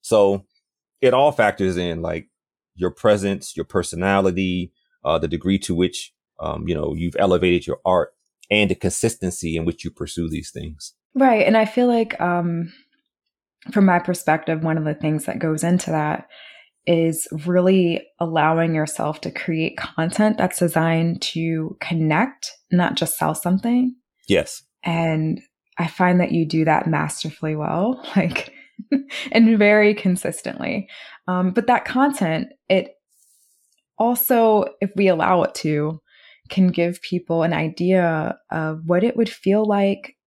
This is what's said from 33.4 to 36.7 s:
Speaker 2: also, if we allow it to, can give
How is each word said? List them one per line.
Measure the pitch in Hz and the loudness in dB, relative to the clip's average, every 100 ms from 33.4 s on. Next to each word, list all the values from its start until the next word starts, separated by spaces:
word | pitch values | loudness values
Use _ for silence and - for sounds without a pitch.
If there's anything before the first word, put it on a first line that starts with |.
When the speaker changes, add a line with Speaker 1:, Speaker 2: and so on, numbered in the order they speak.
| _ _ _ _ _ _ | _ _ _ _ _ _
Speaker 2:
also, | 226 247 - 240 226 214 - - | 0 0 2 4 4 4 0 -4
if | 196 - | -6 2
we | 190 | 2
allow | 165 175 180 | 4 2 2
it | 165 - | 0 -2
to, | 156 151 151 160 _ _ - _ _ | -2 -2 -2 -6 _ _ -20 _ _
can | - | 2
give | 185 | 2